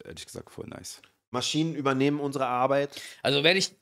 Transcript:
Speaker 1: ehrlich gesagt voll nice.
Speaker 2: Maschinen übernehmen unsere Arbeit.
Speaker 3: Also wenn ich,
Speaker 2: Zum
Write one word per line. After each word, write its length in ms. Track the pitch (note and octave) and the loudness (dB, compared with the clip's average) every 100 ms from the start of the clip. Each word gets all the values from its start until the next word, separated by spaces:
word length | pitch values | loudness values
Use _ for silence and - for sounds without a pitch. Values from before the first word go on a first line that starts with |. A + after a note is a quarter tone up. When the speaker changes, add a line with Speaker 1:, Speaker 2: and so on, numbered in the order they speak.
Speaker 1:
ehrlich 200 | - D#2+ | -16 -16
gesagt 240 | - - - | -14 -14 -14
voll 160 | - - | -14 -14
nice. 340 | - - - - _ _ | -14 -16 -18 -20 _ _
Speaker 2:
Maschinen 420 | A#2+ - D3+ D#3+ | -4 0 0 0
übernehmen 460 | C#3+ C#3 C3 C#3+ D3 | 0 0 4 4 2
unsere 260 | C#3+ C#3 B2+ | -2 -2 0
Arbeit. 560 | B2 C3+ C#3 C#3+ - - - | 2 2 2 0 -6 -16 -4
Speaker 3:
Also 220 | - C#3+ | 0 4
wenn 140 | D#3 F#3+ | 4 4
ich, 140 | F#3 | 0
Speaker 2:
Zum 60 | - | -4